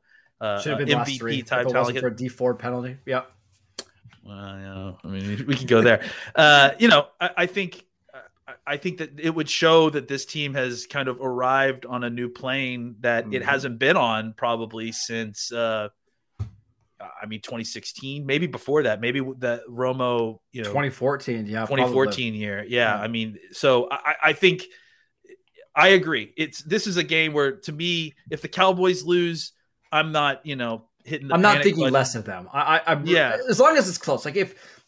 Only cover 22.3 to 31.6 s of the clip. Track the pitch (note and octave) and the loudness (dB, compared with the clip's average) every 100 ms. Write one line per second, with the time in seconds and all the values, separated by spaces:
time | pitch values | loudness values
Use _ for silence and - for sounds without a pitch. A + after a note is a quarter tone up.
22.3 | G#2+ G#2 G2+ G#2 A#2+ A2+ G#2 A2 A#2 A2 | -6 -6 -8 -4 0 2 0 -2 -4 -6
23.3 | G#2 - - C#3+ B2 - C#3 D3+ D#3 D#3 | -8 -16 0 4 4 2 -2 -4 0 0
24.3 | D#3 F#3+ F3 - - _ _ _ _ _ | 4 4 2 -4 -20 _ _ _ _ _
25.3 | - _ _ - D3 F3+ F#3+ D#3+ C3+ G#2 | -20 _ _ -6 4 6 6 4 -2 -4
26.3 | - D#3 - D#3 G3+ G#3 F3 D3+ D#3+ D#3 | -6 -8 -8 -4 -2 0 -2 0 0 0
27.3 | D3 C#3 C3 - D3+ F3 E3+ D#3 - - | 0 0 -2 -10 -6 -4 -4 -6 -12 -12
28.3 | D#3 E3 - F#3+ F3+ F#3 F#3 E3+ F3 E3+ | -10 -8 2 2 4 2 0 0 0 0
29.3 | E3 - - _ _ _ D3+ D#3 D#3 C#3+ | -4 -8 -14 _ _ _ -2 0 0 0
30.3 | C3+ D#3 C3+ A#2+ A2+ - _ - D3+ C3+ | -2 -8 -8 -6 -8 -12 _ -10 -8 0
31.3 | E3 G3+ C#3+ | 4 6 6